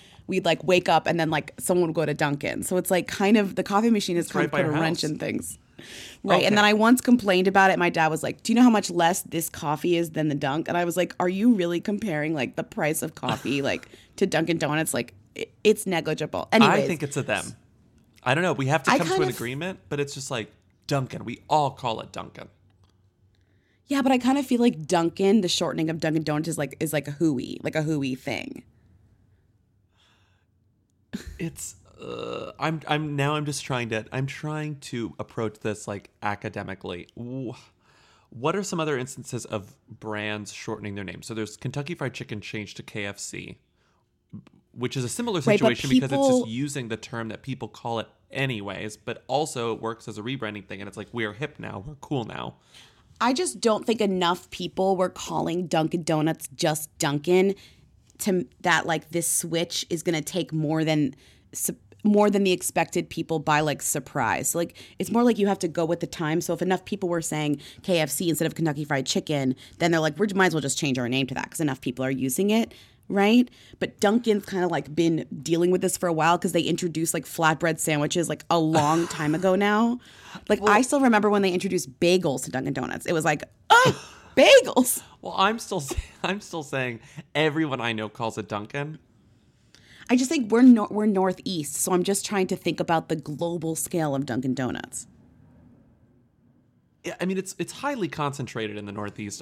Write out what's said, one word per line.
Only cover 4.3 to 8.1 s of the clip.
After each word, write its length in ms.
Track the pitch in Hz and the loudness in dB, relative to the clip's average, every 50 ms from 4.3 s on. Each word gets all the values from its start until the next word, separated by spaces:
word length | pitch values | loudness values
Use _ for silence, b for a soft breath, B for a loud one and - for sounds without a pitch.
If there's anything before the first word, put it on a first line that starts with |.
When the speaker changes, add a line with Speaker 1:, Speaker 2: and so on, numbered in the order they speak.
Speaker 1:
kind 120 | - 147 147 | 0 -2 0
Speaker 2:
right 20 | |
Speaker 1:
of 60 | 147 | 0
Speaker 2:
by 80 | 151 147 | 0 0
Speaker 1:
put 60 | 139 | 0
a 40 | 156 | 2
Speaker 2:
your 100 | 151 156 | 2 0
Speaker 1:
wrench 200 | 165 160 165 - | 0 0 0 -2
Speaker 2:
house. 100 | - 151 | -2 -4
Speaker 1:
in 60 | 151 - | -4 -4
things. 400 | - - 110 - - - - - _ _ B B B B B B B B B B - | -6 -4 -4 -6 -6 -8 -12 -14 _ _ B B B B B B B B B B 0
Right. 140 | 196 190 | 2 4
And 80 | 185 - | 4 4
Speaker 2:
Okay. 80 | 190 208 | 4 4
Speaker 1:
then 80 | 208 208 | 6 6
I 80 | 208 214 | 6 6
once 280 | - 214 226 247 247 | 6 6 6 6 4
complained 460 | - - 247 247 202 202 185 180 185 | 4 4 4 4 4 4 4 4 4
about 220 | 196 190 202 190 190 | 4 6 6 6 6
it. 80 | 180 | 6
My 120 | 165 175 175 | 4 2 0
dad 180 | 175 170 160 | 2 2 2
was 160 | 156 | 2